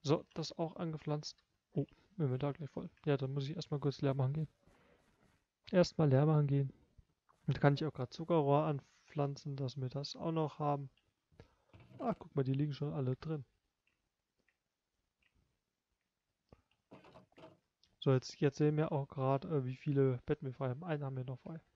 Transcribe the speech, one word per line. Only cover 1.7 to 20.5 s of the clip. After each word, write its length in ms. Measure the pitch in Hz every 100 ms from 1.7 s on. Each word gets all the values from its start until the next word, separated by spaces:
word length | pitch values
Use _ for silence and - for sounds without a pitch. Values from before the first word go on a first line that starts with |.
Oh, 120 | - 143 _ _ -
Inventar 340 | 147 127 143
gleich 180 | 135 147
voll. 200 | - 170 _
Ja, 120 | - 139
dann 160 | 135
muss 160 | 139 135
ich 60 | 156
erstmal 240 | - 147
kurz 200 | 143 131
leer 140 | 143
machen 180 | 135 131
gehen. 160 | 147 156 _ _ _ _ _ _ _ _ _ _ _ -
Erstmal 380 | 196 170 - 156
leer 180 | 131 151
machen 200 | 151 143
gehen. 260 | 139 135 - _ - _ _ _ _ -
Und 100 | 139
da 40 |
kann 140 | 143
ich 100 | 143
auch 80 | 156
grad 200 | - 123
Zuckerrohr 520 | - 160 170 139 143 156
anpflanzen, 920 | 143 - _ _ 151 143 143 - 139
dass 240 | 135 139
wir 80 | 127
das 280 | 135 143 -
auch 160 | 170
noch 260 | 160 156 -
haben. 320 | 147 143 139 _ _ _ _ _ - _ _ - - -
Ah, 160 | 262 -
guck 160 | -
mal, 80 | -
die 100 | 131
liegen 220 | 135 151
schon 180 | 135 147
alle 240 | 156 127 131
drin. 280 | 156 156 131 _ _ _ _ _ _ _ _ _ _ _ _ _ _ _ _ _ _ _ _ _ _ _ _ _ _ _ _ _ _ - _ _ _ - - 127 - - - - _ _ _ _
So, 120 | -
jetzt, 280 | 131 - -
jetzt 180 | 147 -
sehen 180 | 151 151
wir 140 | 156
auch 160 | 147 139
grad, 380 | - 131 135
äh, 200 | - 156
wie 120 | 127 131
viele 420 | - 139 135 123 -
Betten 200 | 151
wir 60 | 139